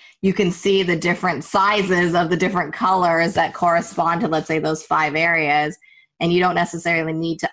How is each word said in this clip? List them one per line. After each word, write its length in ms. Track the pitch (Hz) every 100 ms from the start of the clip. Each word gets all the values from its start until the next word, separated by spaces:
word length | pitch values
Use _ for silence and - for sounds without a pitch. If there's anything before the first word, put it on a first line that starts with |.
| - _
you 100 | 190
can 180 | 185 185
see 320 | 180 202 190
the 140 | 180 170
different 480 | 175 175 185 147
sizes 720 | - 202 196 214 190 185 175
of 160 | 170 165
the 60 | 175
different 360 | 185 180 151
colors 640 | - 202 190 175 165 170
that 200 | 170 156
correspond 640 | - 175 170 - - 165 170
to, 60 | 170
let's 200 | 156 147
say, 100 | 160
those 240 | 156 156
five 320 | - 156 151
areas. 640 | 151 165 165 147 147 151 - _ _ _ -
And 120 | 170
you 80 | 175
don't 140 | 180
necessarily 580 | 170 170 170 175 165 160
need 260 | 160 165 156
to 100 | -